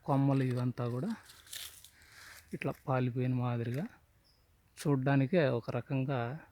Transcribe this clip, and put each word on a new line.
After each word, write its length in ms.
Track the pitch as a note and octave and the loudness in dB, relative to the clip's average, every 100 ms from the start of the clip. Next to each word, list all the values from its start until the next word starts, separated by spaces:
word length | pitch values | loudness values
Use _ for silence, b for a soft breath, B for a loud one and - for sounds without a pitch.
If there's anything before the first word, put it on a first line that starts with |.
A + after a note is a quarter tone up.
| - | 2
కొమ్మలు 360 | C3+ C#3 C3+ C3 | 4 4 4 2
ఇవంతా 320 | B2 B2 A#2+ A#2+ | 0 -2 -2 -4
కూడా 140 | B2 F#3 A3 - - - - - - - B B B B B - | -2 -4 -6 -12 -20 -16 -14 -14 -16 -20 B B B B B -14
ఇట్లా 160 | F#3 D3 - - | -6 -6 -6 -2
పాలిపోయిన 460 | C3 B2+ B2 B2+ B2+ | 0 0 0 0 0
మాదిరిగా 420 | B2 A#2+ A#2 B2+ G#3+ - _ _ _ _ _ _ _ - | 0 -2 -4 -4 -8 -12 _ _ _ _ _ _ _ -4
చూడ్డానికే 600 | - C#3 C3+ C#3 C3 F#3 C3+ B2 | 0 2 4 4 4 4 4 2
ఒక 100 | - A#2+ | -2 -6
రకంగా 420 | - C3+ C3 C3 A#2 D#3 - | -4 -4 -2 -2 -2 -6 -14